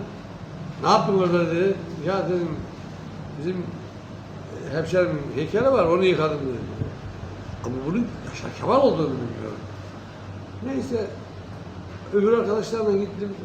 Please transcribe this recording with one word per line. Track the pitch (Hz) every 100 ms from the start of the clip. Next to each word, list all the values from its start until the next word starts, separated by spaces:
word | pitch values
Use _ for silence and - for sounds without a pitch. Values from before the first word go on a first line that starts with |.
| - - - - - - - -
"Ne | 160
yaptın | 202 - 196
orada?" | 180 175 165
dedi. | 170 196 190 - 151 156
"Ya," | 196 165
dedim, | 180 170 151 - - - - - - - 147
"bizim | 160 185 - - - - - - - - - - -
hemşerimin | 143 160 180 175 151 135 123
heykeli | 151 208 262
var, | 254 165
onu | 175 190
yıkadım," | 156 156 147
dedim. | 135 117 117 - - - - - - - - - 120
Ama | 127 135
bunun | 208 220 - -
Yaşar | - - -
Kemal | 151 254
olduğunu | 262 160 147
bilmiyorum. | 127 117 110 107 101 - - - - - - - - - - 247
Neyse, | 269 - 233 190 - - - - - - - - - -
öbür | 202 202 233
arkadaşlarla | 190 214 190 226 214
gittim, | 196 202 202 202 180